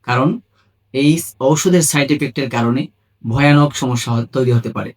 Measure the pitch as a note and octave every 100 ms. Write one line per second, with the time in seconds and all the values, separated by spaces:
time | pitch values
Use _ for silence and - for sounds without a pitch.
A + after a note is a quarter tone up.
0 | - B2 C#3+ A#3 _ _ _ _ _ C3+
1 | D3 E3 - _ C3 D3+ F#3 F3+ D3+ D3
2 | C#3 D3 C#3 C#3+ B2+ B2+ A#2 B2+ D3+ _
3 | _ _ A#2 B2+ D3 D3 D3 - C3 A#2+
4 | B2 A#2 A#2 C3+ B2+ A#2+ A2+ G#2+ F#2